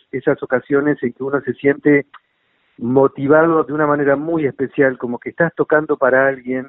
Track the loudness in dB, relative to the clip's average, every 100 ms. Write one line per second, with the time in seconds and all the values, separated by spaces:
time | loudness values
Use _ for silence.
0 | _ -6 -4 -4 -4 -6 -2 -2 0 -2
1 | -4 -6 -6 -4 -6 -2 -2 0 2 2
2 | 0 -12 _ _ _ _ _ -10 -2 2
3 | 2 0 2 2 4 0 -2 -2 -2 0
4 | 0 0 -2 -4 -4 -4 -6 0 0 0
5 | -8 -10 -10 -4 -2 -2 0 0 0 0
6 | 2 2 2 -2 -6 -8